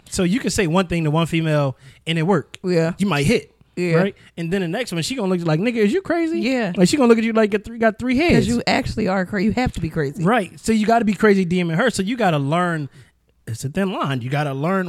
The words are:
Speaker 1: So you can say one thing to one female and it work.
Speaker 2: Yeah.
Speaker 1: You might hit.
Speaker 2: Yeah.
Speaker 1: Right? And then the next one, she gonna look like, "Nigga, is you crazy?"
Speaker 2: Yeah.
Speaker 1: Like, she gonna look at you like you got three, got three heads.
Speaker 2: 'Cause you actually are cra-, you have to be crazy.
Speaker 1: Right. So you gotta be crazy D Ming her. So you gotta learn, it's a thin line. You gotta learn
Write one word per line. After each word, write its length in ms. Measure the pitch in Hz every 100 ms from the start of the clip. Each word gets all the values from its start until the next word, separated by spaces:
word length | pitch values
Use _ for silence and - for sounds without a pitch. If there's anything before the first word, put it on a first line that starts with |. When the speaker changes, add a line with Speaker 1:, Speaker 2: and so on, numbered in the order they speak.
| -
Speaker 1:
So 120 | -
you 160 | 180 247
can 120 | 214
say 160 | - 170
one 180 | 180 175
thing 200 | 170 151
to 60 |
one 140 | 160 160
female 500 | 165 160 151 139 - - - -
and 140 | 165
it 40 |
work. 360 | 160 180 - -
Speaker 2:
Yeah. 300 | 180 170 160 -
Speaker 1:
You 80 | 202
might 180 | 143 143
hit. 260 | 233 - _ _ -
Speaker 2:
Yeah. 200 | 175 165
Speaker 1:
Right? 200 | 196 - - -
And 140 | 165
then 100 | 196
the 60 | 170
next 240 | 214 247
one, 100 | 170
she 140 | 151 262
gonna 180 | 190
look 120 | 185 170
like, 140 | 156
"Nigga, 160 | 240 233
is 140 | 208
you 80 | 359
crazy?" 380 | 381 339 330 339
Speaker 2:
Yeah. 340 | 220 262 233 175
Speaker 1:
Like, 120 | 180
she 80 | 294
gonna 120 | 240
look 80 | 226
at 60 |
you 100 | 226
like 180 | 220 214
you 60 | 202
got 60 | 226
three, 120 | 233
got 220 | 226 208
three 180 | 247 254
heads. 280 | 339 - 190
Speaker 2:
'Cause 20 |
you 160 | 240 -
actually 400 | 233 - 226 185
are 180 | 190 180
cra-, 160 | 208
you 80 | 220
have 200 | 208 254
to 80 | -
be 80 | 165
crazy. 340 | 160 139 165
Speaker 1:
Right. 340 | 170 247 175 -
So 120 | -
you 140 | 220 214
gotta 200 | 233 220
be 80 |
crazy 320 | 190 220 196 175
D 180 | 180
Ming 140 | 170 165
her. 120 | 240
So 120 | -
you 120 | 190 247
gotta 220 | 190 147
learn, 500 | 139 170 180 160 139 - - _ _ _ -
it's 160 | 110 139
a 40 |
thin 220 | 185 196
line. 300 | 262 147 131
You 80 | 120
gotta 240 | 143 147
learn 340 | 135 160 190